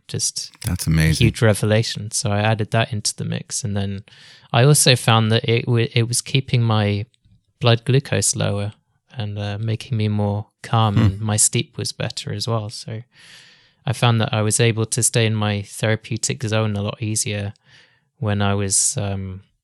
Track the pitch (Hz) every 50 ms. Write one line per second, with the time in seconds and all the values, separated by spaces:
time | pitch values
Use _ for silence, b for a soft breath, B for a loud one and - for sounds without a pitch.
0 | _ - - - - - - - - - - - - - 87 - - - 80 80
1 | 78 80 80 - - 113 - - - 110 104 - - 107 107 110 113 - - -
2 | 104 107 - - - 110 101 101 104 110 113 104 110 - - 117 113 - - 104
3 | - - - - 113 110 110 117 - - - - - - 98 101 101 98 98 98
4 | - B B B B B B B B B B 120 123 143 151 139 - 151 131 -
5 | - - 113 113 110 110 113 117 - - 117 117 - - 120 117 117 113 - 120
6 | 117 113 120 - - - - 139 131 - - 123 117 117 110 107 107 104 104 101
7 | 104 - _ _ _ _ _ _ _ _ _ - - 117 117 117 - - 120 139
8 | - - - 104 101 - - 107 107 101 101 101 101 107 - _ _ _ _ _
9 | _ _ - 127 107 104 104 104 101 104 101 101 110 113 110 110 - - 120 107
10 | 107 107 104 104 104 101 101 104 107 _ _ _ - - - 113 110 110 101 110
11 | 113 104 95 101 107 107 104 107 - - - 120 120 - _ - 104 - - -
12 | - 113 - - - - 107 104 98 - 113 113 107 107 - - - - 113 110
13 | - _ b b b b b b b b b b b b b b b - 110 -
14 | - 117 117 113 107 - - 110 107 107 104 - 123 117 110 110 110 - - -
15 | 110 - - 123 113 110 110 107 107 104 104 104 101 - - - - 110 110 107
16 | - - 117 107 - - - 131 - 107 107 110 110 107 104 101 101 104 - -
17 | 113 107 110 107 - 113 104 104 101 101 - b b b b b b b b b
18 | b b b - - 104 104 101 104 101 98 101 101 95 95 - - - - -
19 | 104 101 98 98 95 95 92 92 98 _ _ _